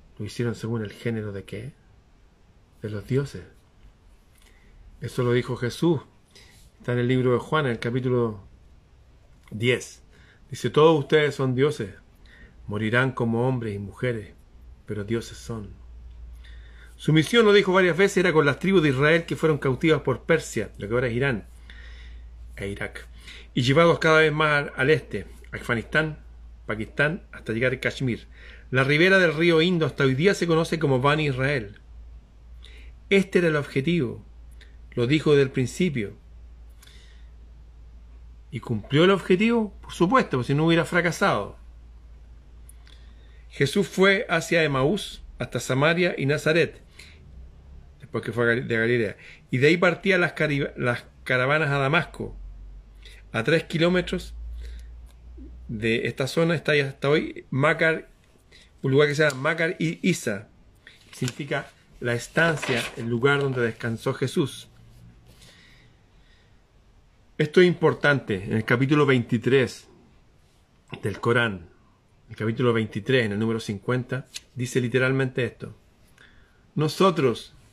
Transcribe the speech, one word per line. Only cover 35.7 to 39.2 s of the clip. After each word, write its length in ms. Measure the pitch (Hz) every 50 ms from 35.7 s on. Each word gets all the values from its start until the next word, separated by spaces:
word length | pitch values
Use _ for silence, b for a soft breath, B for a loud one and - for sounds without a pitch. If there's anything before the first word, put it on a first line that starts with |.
| - - 175 185 139 127 104 95 - - - - - - - - - - - - - b b b b b b b b b b b b b - - - - - - - - - - - - - - - - - - - - - -
¿Y 100 | - 120
cumplió 440 | - - 120 107 98 - - 143 170
el 60 | 190
objetivo? 640 | 196 180